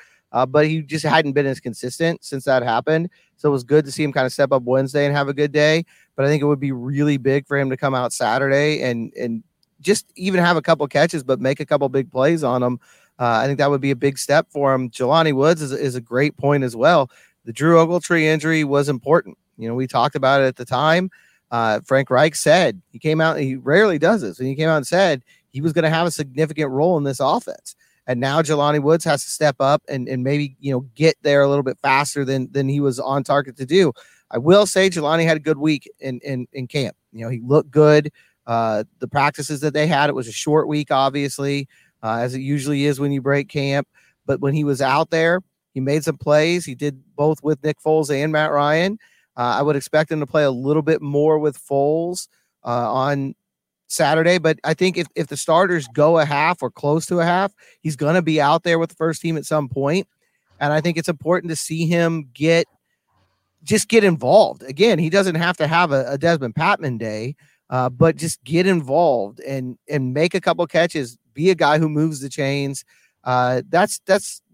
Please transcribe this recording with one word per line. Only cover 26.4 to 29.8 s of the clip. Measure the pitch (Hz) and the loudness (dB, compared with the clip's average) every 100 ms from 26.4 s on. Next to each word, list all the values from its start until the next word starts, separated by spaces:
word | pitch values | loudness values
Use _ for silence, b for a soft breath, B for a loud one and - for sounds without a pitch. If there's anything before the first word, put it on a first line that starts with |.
| 151 156 143 | -4 -2 -4
role | 131 170 165 | 0 0 0
in | |
this | 139 127 | -2 -2
offense. | 135 226 - - - - _ _ - | -2 -2 -6 -16 -18 -20 _ _ -6
And | 123 | -4
now | 135 151 | 0 0
Jelani | 147 147 147 151 | 0 2 2 2
Woods | 139 165 | 2 2
has | 165 143 | 2 -2
to | - | -4
step | - 151 127 | -2 0 2
up | 135 151 | 2 0